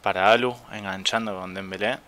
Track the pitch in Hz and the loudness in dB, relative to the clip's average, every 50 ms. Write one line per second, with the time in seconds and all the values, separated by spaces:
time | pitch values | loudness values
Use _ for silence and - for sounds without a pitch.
0 | - 104 95 92 92 104 113 120 123 127 123 120 - - - 107 104 98 95 95 | 0 0 0 4 6 6 6 6 4 0 -4 -6 -14 -14 -14 -10 -8 -8 -8 -4
1 | 95 - - 113 113 110 98 92 92 92 92 95 98 95 95 92 - 110 127 131 | -4 -2 -2 -2 -2 -2 -6 -6 -8 -8 -8 -10 -10 -8 -6 -4 -2 -4 -4 -4
2 | - | -10